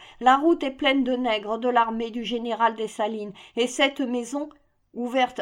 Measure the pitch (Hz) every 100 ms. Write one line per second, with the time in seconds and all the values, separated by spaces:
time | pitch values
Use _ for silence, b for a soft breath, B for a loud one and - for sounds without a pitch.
0 | B - 240 269 320 339 277 262 285 269
1 | 247 247 247 214 208 226 247 240 226 226
2 | 226 233 208 233 240 214 226 226 214 -
3 | 214 220 208 B B - 247 - 269 277
4 | 254 247 233 285 302 - _ _ _ -
5 | 240 262 247 -